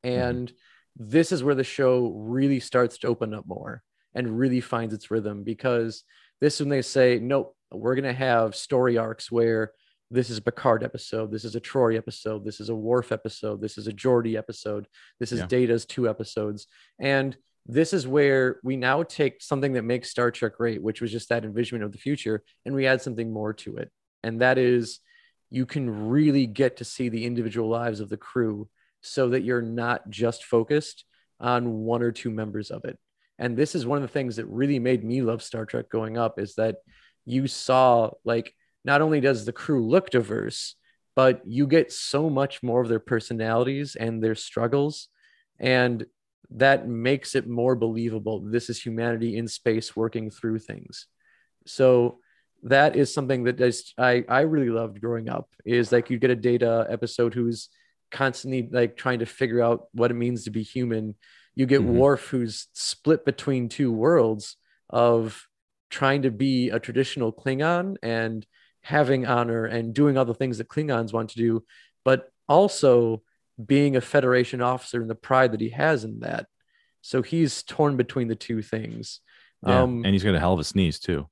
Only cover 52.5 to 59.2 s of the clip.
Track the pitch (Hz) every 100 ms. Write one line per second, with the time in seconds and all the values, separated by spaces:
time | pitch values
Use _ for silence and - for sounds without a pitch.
52.5 | _ 117 139 147 - 139 - 131 131 120
53.5 | 123 123 113 - - 127 123 117 127 160
54.5 | 156 123 113 113 101 117 117 113 123 -
55.5 | _ - 120 113 120 - 123 127 120 123
56.5 | 117 117 113 110 117 117 - 117 120 117
57.5 | 113 - _ _ _ _ - 135 - 135
58.5 | 131 120 123 117 - 135 123